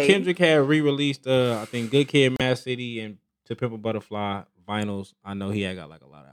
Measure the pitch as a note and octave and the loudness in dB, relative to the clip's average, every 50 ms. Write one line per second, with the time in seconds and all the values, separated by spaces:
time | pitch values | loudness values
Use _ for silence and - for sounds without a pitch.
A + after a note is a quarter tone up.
0 | C#3+ C#3 G3 G3 - F3+ F3 F3+ F3+ D#3+ D#3 D3 C3+ C#3 D#3 D#3 D3 C#3+ C#3+ C#3 | 6 4 4 4 2 -2 0 2 4 4 6 4 4 4 2 2 2 2 0 0
1 | D3 C#3+ C3+ - - C3 C3 B2+ B2+ B2 A#2 G#2+ A2 - - A#2+ A#2 G#2+ C3 C#3+ | 0 -2 -2 -4 -2 0 2 2 2 2 0 -2 -6 -6 -6 -6 -2 2 2 2
2 | C#3+ - - C#3+ C3+ B2+ C3 C3 B2+ B2+ B2+ - - B2+ B2 B2 B2 A#2+ A#2 A2 | 2 4 4 4 4 4 2 0 0 0 0 -2 -4 -8 -6 -6 -6 -8 -8 -8
3 | A2 G#2+ G2+ - _ _ _ _ _ - A2+ - B2+ A#2+ A2+ A2 G#2 A2+ A2 G#2 | -10 -10 -14 -16 _ _ _ _ _ -10 -8 -6 -6 -6 -6 -4 -4 -4 -4 -4
4 | - - G#2 G#2 G#2 G2+ G2+ G2+ - _ _ _ _ G#2 G#2 G#2+ G#2 G#2 G2+ G2 | -6 -6 -6 -4 -2 -2 -4 -6 -8 _ _ _ _ -6 -4 -2 -2 -4 -4 -6
5 | G2 - _ _ - G2 G2 G2 G2 G2 G#2 G#2 G2 F#2 F#2 F#2 D#2 D2 D#2+ - | -8 -12 _ _ -14 -10 -8 -8 -6 -4 -4 -4 -4 -4 -6 -10 -14 -18 -20 -20
6 | C2 C#2 D2 D2+ C2+ C2+ | _ -20 -20 -20 -20 -20